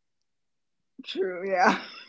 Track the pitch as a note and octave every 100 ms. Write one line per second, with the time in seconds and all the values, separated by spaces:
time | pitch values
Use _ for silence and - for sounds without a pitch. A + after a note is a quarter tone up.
0 | _ _ _ _ _ _ _ _ _ -
1 | - F4 F#4+ F4 G3 F3+ G#3+ F#3+ - -